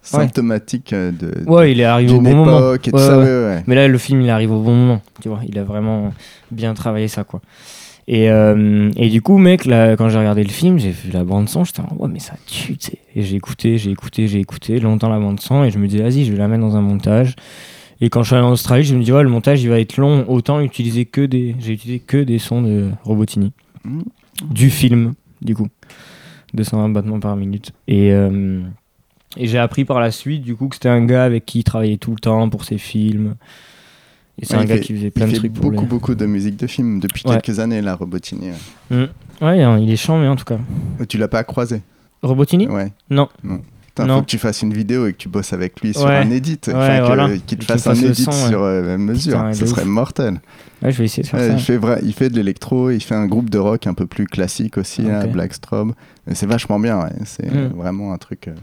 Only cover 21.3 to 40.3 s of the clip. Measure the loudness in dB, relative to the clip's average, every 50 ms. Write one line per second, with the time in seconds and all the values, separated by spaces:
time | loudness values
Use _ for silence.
21.3 | 0 -2 -2 -2 -6 -6 -6 -6 -8 -8 -6 -10 -10 -10 -4 0 0 0 2 2
22.3 | 0 -2 -2 -2 -2 0 0 0 0 0 0 -2 -4 -6 -4 -2 0 0 0 0
23.3 | 0 -2 -2 -2 -4 _ _ _ _ -18 -12 -10 -10 -10 -10 -12 _ _ _ _
24.3 | _ -14 -8 -6 0 4 4 4 4 2 2 4 4 4 2 0 -4 _ _ _
25.3 | _ _ -6 -6 -4 -4 -4 -6 _ _ _ _ -20 -20 -20 -20 -20 -20 -20 -20
26.3 | -20 -20 _ _ 0 0 0 0 0 0 0 2 0 0 -2 -2 -4 -4 -4 -4
27.3 | -4 -2 -4 -4 -6 -6 -10 -14 -20 _ _ 0 4 6 6 6 6 6 4 2
28.3 | 2 0 -2 -2 -4 -4 -6 -10 -12 _ _ _ _ _ _ _ _ _ _ _
29.3 | -10 -6 -4 0 2 2 0 0 0 -2 -2 0 0 0 0 0 -2 -6 -8 -8
30.3 | -8 -6 -6 -8 -6 -6 -6 -8 -6 -2 0 2 2 4 4 4 4 4 2 2
31.3 | 0 -2 -4 -4 -4 -2 0 0 0 0 0 0 -2 -2 -4 -8 -8 -4 -2 0
32.3 | 2 2 2 0 -2 -6 -6 -6 -8 -8 -8 -6 -4 -2 0 0 0 -2 -4 -4
33.3 | -6 -10 _ _ -20 -20 -20 -20 _ _ _ _ _ _ _ _ _ _ _ _
34.3 | _ -16 -8 -2 0 0 2 2 0 0 -2 -4 -6 -4 -4 -4 -2 0 0 0
35.3 | 0 0 -2 -4 -2 -2 -2 0 0 0 -2 -2 -2 -2 -2 -2 -2 -2 -2 -2
36.3 | -2 -2 -2 -4 -4 -6 -8 -6 -4 -4 -2 -2 -2 -2 -4 -6 -8 -6 -2 0
37.3 | 0 0 0 -2 -4 -2 -2 -2 -2 -2 -2 -4 -4 -6 -6 -8 -8 -10 -10 -10
38.3 | -12 -12 -12 -12 -14 -14 -18 -20 -20 _ _ -4 -2 -2 -2 -2 -6 -18 -20 -20
39.3 | -10 -2 0 2 4 4 4 4 4 4 2 2 0 0 0 0 0 2 2 2